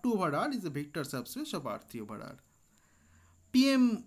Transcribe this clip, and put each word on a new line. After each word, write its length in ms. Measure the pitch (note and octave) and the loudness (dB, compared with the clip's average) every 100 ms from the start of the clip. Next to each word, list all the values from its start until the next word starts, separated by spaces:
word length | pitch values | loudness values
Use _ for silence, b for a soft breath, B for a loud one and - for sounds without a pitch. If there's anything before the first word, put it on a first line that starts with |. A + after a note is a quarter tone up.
টু 80 | B3 | 0
over 200 | G#3+ E3+ | 2 2
R 260 | C#3+ C4+ B3 | 0 0 -2
is 60 | F3 | -4
a 60 | |
vector 300 | C#3+ D3 E3+ | -6 -6 -6
subspace 560 | C3+ C3 A#2+ C4 D4+ F3 | -4 -6 -6 -8 -6 -6
of 80 | C3 | -6
আর 120 | G#2 - | -8 -8
থ্রি 120 | A#2 | -10
over 180 | G#2+ G#2+ | -10 -10
R। 160 | A2+ B2+ _ b b b b b b b b b _ | -12 -16 _ b b b b b b b b b _
পিএম 440 | B3+ C4+ C4 B3 G#3+ | 4 6 6 4 2